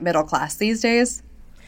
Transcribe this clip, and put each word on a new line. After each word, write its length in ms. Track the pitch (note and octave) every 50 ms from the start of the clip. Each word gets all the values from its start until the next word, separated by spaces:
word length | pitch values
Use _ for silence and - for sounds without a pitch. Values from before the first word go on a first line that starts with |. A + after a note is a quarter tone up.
middle 220 | D#3+ F3 E3 D#3 D#3
class 320 | D#3 - C3 C#3+ D3+ -
these 260 | - G#3+ G#3+ A3+ G#3+
days? 400 | - A#3 A#3 A#3 B3 A#3+ - - - - - - - - - - -